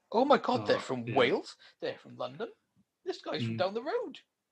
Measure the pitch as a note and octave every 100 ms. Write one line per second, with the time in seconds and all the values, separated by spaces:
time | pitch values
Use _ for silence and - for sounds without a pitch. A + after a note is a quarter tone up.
0 | - G#3+ C#4 B3 - B3 G#3 B2 - B2+
1 | A#2 B2+ B2 A3+ - - - - D3 A2+
2 | C3+ B2 B2 C#3 C4+ - _ _ _ _
3 | F4+ - E4 - A#2 A2+ F#3 A3 C#4+ A#4+
4 | F#4 - _ _ _